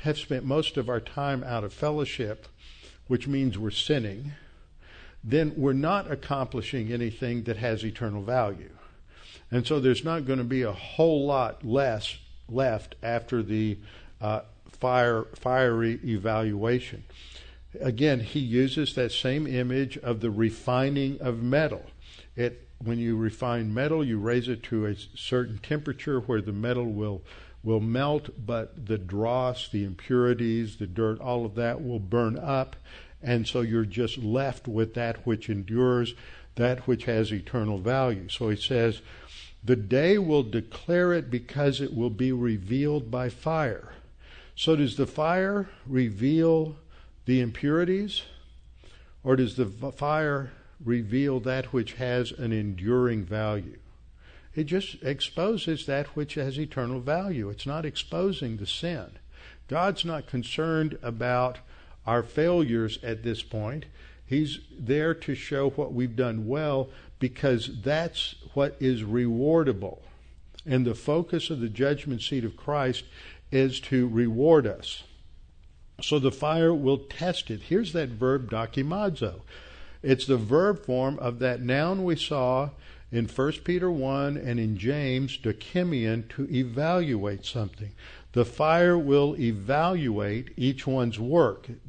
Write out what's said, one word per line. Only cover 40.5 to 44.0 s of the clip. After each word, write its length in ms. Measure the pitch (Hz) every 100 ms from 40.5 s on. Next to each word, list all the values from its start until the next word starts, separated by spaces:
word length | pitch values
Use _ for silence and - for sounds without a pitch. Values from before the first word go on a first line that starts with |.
| 113 117 - - 175 180
it 160 | 175 127
because 520 | 120 - 143 143 131
it 120 | 139
will 160 | 110 120
be 220 | 104 127
revealed 800 | 127 120 107 92 127 147 147 117
by 180 | 123 123
fire." 640 | 113 160 160 139 98 - -